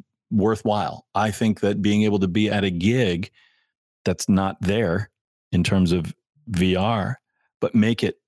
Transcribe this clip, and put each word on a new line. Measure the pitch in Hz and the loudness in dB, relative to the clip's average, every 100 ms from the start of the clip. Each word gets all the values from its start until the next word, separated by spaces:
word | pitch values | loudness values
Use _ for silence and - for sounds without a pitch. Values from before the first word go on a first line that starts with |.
| - _ - | -10 _ -4
worthwhile. | 110 104 110 110 104 80 - _ 98 | 0 0 0 -2 -2 -4 -8 _ -2
I | 107 | -2
think | 98 110 104 | 0 -2 0
that | 101 104 | 0 0
being | 101 104 | 2 2
able | 107 101 | 2 2
to | 95 | 0
be | 92 104 | 0 0
at | 104 | 0
a | 98 | -2
gig | 85 98 127 104 87 - _ _ _ _ _ _ _ | 0 0 2 0 -2 -6 _ _ _ _ _ _ _
that's | - 90 - | -4 -2 2
not | 95 95 - | 2 0 -2
there | 90 110 95 92 104 _ _ _ - | -2 0 0 -2 -4 _ _ _ -4
in | 90 | -2
terms | 85 95 90 | 2 2 2
of | 90 80 - _ _ - | 0 -4 -12 _ _ -6
V | 90 92 92 | -2 0 0
R, | 104 113 95 127 _ _ _ - | 0 -2 -4 -8 _ _ _ -6
but | - | 0
make | 113 107 113 | 2 2 2
it, | 101 - | -2 -4